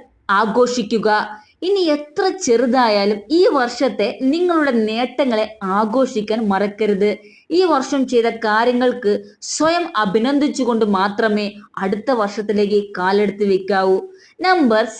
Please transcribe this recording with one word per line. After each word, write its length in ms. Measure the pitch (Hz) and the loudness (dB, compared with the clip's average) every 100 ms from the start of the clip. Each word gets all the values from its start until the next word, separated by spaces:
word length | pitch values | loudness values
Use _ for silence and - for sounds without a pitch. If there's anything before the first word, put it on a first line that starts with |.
| - _ - | -10 _ -2
ആഘോഷിക്കുക. 800 | 196 220 233 240 247 208 226 214 214 208 - - _ | 0 2 2 2 0 -2 0 2 0 -2 -12 -20 _
ഇനി 180 | 339 403 | -2 0
എത്ര 480 | 330 294 - - 381 | 2 0 -2 -2 -2
ചെറുതായാലും 920 | 381 - 233 254 262 233 202 202 208 - | -2 0 2 2 2 2 2 0 -2 0
ഈ 160 | 320 381 | 2 4
വർഷത്തെ 720 | 294 240 - 262 208 208 - | 2 0 -2 -2 0 -4 -2
നിങ്ങളുടെ 480 | 262 330 359 330 277 | 0 0 0 2 2
നേട്ടങ്ങളെ 880 | 233 214 226 254 - 269 220 214 - | 0 0 -2 -4 -2 0 0 -2 -6
ആഘോഷിക്കാൻ 840 | 190 196 214 247 254 254 208 220 214 | -4 -2 0 0 0 -2 -4 -2 0
മറക്കരുത്. 680 | 190 202 202 214 190 208 208 - - - | 0 -2 -2 -2 0 0 -2 -10 -20 -2
ഈ 120 | 339 | 0
വർഷം 460 | 370 285 262 285 262 | 2 0 0 -2 0
ചെയ്ത 160 | 247 | 0
കാര്യങ്ങൾക്ക് 1000 | 226 233 220 214 240 247 247 247 202 202 - _ | 0 -2 0 2 2 2 0 0 -2 -2 -6 _
സ്വയം 420 | - - 311 339 330 214 | -10 -2 0 0 -2 -2
അഭിനന്ദിച്ചുകൊണ്ട് 880 | 208 220 240 285 285 226 233 226 | 0 0 2 0 0 0 -2 0
മാത്രമേ 680 | 214 190 202 202 226 208 202 - - - | 2 2 0 0 0 0 -4 -10 -16 -8
അടുത്ത 320 | 196 202 240 | -4 -2 -2
വർഷത്തിലേക്ക് 720 | 247 202 214 208 208 202 208 208 190 | 0 -2 -4 -2 0 2 0 -2 -4
കാലെടുത്ത് 460 | 185 202 208 202 202 | 0 2 0 0 0
വെക്കാവൂ. 480 | 185 185 196 190 190 - - - - | 0 0 0 2 0 -2 -16 -20 -4
നമ്പർ 440 | 370 370 254 220 233 | 0 2 4 2 0